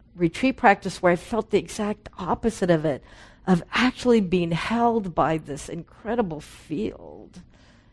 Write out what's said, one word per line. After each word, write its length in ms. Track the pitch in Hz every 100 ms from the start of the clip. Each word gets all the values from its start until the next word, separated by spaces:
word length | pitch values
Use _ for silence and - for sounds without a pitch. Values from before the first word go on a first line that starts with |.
| _ 175
retreat 420 | 170 - 262 -
practice 440 | 226 202 185 -
where 100 | 180
I 40 | 175
felt 360 | - 214 -
the 60 | 190
exact 520 | 165 - 208 208 - -
opposite 520 | 170 220 226 - 180
of 160 | 160 156
it, 180 | - - - - - -
of 160 | 175 -
actually 480 | - 254 - 202 226
being 300 | 180 180 170
held 640 | 165 - 226 233 226 190 160
by 220 | 147 160
this 320 | 151 139 -
incredible 720 | 165 - - - 233 185 151
field. 1000 | - - - 156 220 - 82 85 95 185 - - - _ _